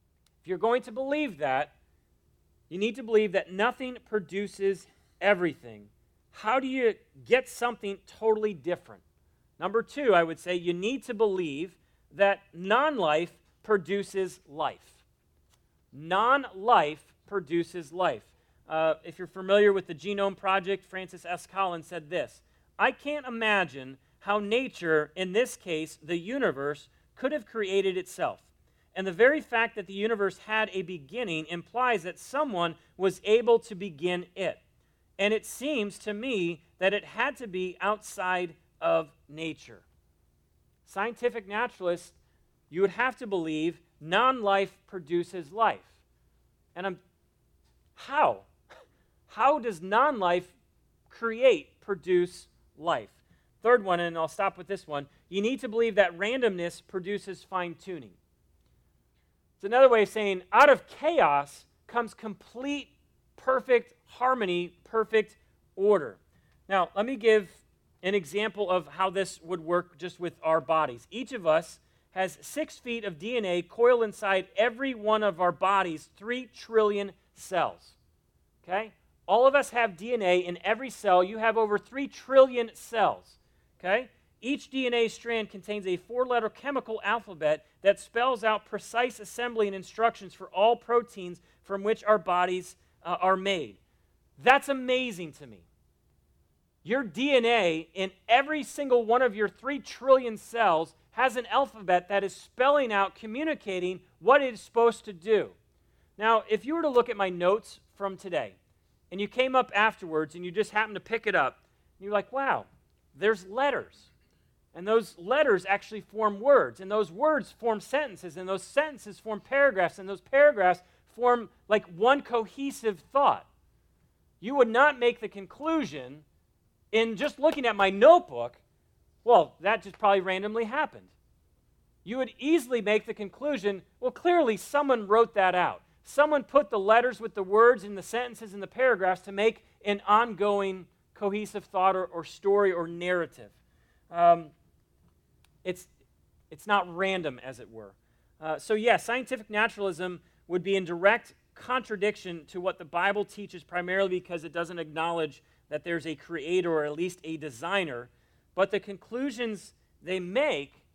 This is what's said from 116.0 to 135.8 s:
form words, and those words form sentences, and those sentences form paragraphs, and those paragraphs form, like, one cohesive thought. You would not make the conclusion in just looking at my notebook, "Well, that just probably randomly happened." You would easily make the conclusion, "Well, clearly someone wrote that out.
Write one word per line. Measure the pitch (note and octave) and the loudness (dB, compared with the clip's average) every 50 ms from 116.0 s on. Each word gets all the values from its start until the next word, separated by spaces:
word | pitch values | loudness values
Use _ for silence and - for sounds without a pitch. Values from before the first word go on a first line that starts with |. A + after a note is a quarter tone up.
form | - _ G3+ A3 A3 G#3 G3+ G3 | -16 _ -4 -2 -2 -2 0 2
words, | A#3 C#4 C#4+ A3+ D3 B2 A2 - | 4 6 6 6 6 2 -4 -10
and | F#3+ G3 | -8 -4
those | G#3 A3 G#3 E3+ | -2 -2 -2 -2
words | E3 G#3 C#4+ D#4 D#4 C4+ F#3 - | -2 0 2 2 2 0 -2 -6
form | - - A3 A#3 G#3+ G3+ | -10 -6 -4 -4 -4 -4
sentences, | - - C4 D4 D4+ B3 F#3 - F#3 E3+ C#3+ | -4 -4 -2 -2 -2 -4 -8 -14 -16 -14 -12
and | F#3 F#3 F#3 | -10 -6 -6
those | G3 F#3 - | -6 -6 -8
sentences | - - C#4 D#4 D#4 C#4 G#3+ - G#3 F3+ - | -4 -2 -2 -2 -2 -4 -14 -16 -18 -18 -14
form | - A3 G#3+ G3+ | -10 -10 -10 -8
paragraphs, | - - C4 C#4 C#4+ C#4 G3+ F#3+ F3 D#3+ - G3+ | -6 -2 2 4 4 4 4 2 0 0 -2 -6
and | F#3+ G3 | -12 -10
those | G3 - | -12 -12
paragraphs | _ _ C4+ C#4 G3 G3 A3 G#3 F#3 F3+ F3 F3 - _ _ _ _ _ _ | _ _ 4 6 6 6 6 6 4 4 2 2 -4 _ _ _ _ _ _
form, | A3+ B3 B3 A#3+ A#3+ G#3+ - _ _ _ - | 0 2 4 4 2 0 -6 _ _ _ 0
like, | G#3+ G3+ - | 0 0 0
one | - E3+ E3 A3 B3 C#4+ C#4+ | -2 -2 2 4 4 4 4
cohesive | - - A#3+ A#3 A3 - - C4+ C#4 C#4 - - A3+ A3 F#3+ D3+ _ _ | 2 -4 -4 -4 -4 -6 -8 -8 -8 -8 -8 -6 -4 -4 -4 -6 _ _
thought. | - C#4 C#4 G3+ A2+ F2 - _ _ _ _ _ _ _ _ _ _ _ _ _ _ _ _ _ _ _ | 0 2 4 4 2 0 -4 _ _ _ _ _ _ _ _ _ _ _ _ _ _ _ _ _ _ _
You | F3 A3+ C#4 | -8 0 2
would | C#4 A#3+ A3+ | 2 2 4
not | A3 B3 C#4+ D4+ C#4 B3 | 4 4 4 4 4 2
make | A#3+ A#3+ A#3+ - | 0 0 0 -2
the | A3 G3 | -6 -14
conclusion | - G3+ F#3+ - - - D4 D#4+ D#4+ D#4 B3 C#3+ D3+ C#3 B2+ B2 C#3+ D#3 - _ _ _ _ _ _ _ _ _ _ _ _ _ | -12 -14 -18 -18 -14 -8 -4 -2 -2 -2 -2 -4 -8 -12 -14 -14 -16 -20 -20 _ _ _ _ _ _ _ _ _ _ _ _ _
in | - A3 A3+ A3+ A3 | 0 0 0 0 -2
just | F3 C#4 C#4+ - - | -4 -6 -6 -2 0
looking | C#4 D#4+ D#4+ D4 B3+ | 0 0 0 0 -2
at | A#3 G#3 | -2 2
my | G3+ G3 F#3+ | 2 2 2
notebook, | F#3+ G3 A#3 D#4 E4+ F4 - - C3 A#2+ A#2 B2 - _ _ _ _ _ _ _ _ _ _ _ _ _ | 4 6 8 8 8 8 4 0 -8 -8 -8 -8 -10 _ _ _ _ _ _ _ _ _ _ _ _ _
"Well, | - A3+ A#3+ F#3 D3+ - - _ | 2 6 6 6 6 4 -2 _
that | D#3+ G3 A3+ F3+ | -2 -2 -2 -2
just | - G3 E3 | -4 -12 -6
probably | - A3 G3+ G3+ F#3+ | 0 2 2 2 2
randomly | F3 F#3+ F#3 F#3+ G3+ G#3+ G#3+ A#3 A3+ | 2 -2 -4 -4 -4 -6 -6 -6 -6
happened." | G#3+ B3+ D4+ D4+ - - G#2 F#2 F2+ _ _ _ _ _ _ _ _ _ _ _ _ _ _ _ _ _ _ | -4 -4 -4 -4 -4 -6 -14 -20 _ _ _ _ _ _ _ _ _ _ _ _ _ _ _ _ _ _ _
You | - F3+ A#3 C4 | -12 -8 -4 -4
would | C4 A3 - | -4 -6 -6
easily | - B3 D4 E4 E4 A#3 B3 B3+ A#3 | -4 0 2 2 2 2 0 -4 -2
make | F#3+ G#3 G#3+ G#3+ G#3+ | 0 2 0 0 0
the | A3+ G#3 | -4 -10
conclusion, | - G#3 F#3 - - C4+ D4+ C#4+ G#3 F3+ G3+ G3 F3+ - _ _ - | -10 -10 -12 -10 -6 -4 -4 -2 -2 -2 -4 -4 -4 -8 _ _ -6
"Well, | B3 B3+ | -6 -6
clearly | - - - F4 F4 E4+ D4 A#3 G#3+ | -4 -2 2 4 4 4 4 2 0
someone | - - - - C#4+ D4 C#4 B3+ A3+ G#3 | -2 -4 -2 0 0 2 2 0 0 2
wrote | F#3+ G#3 A3+ A#3 - - | 4 4 4 4 4 2
that | G3+ F#3+ F#3 F3+ | 2 2 4 4
out. | F3+ E3+ C3 F#2+ - | 2 0 0 -2 -6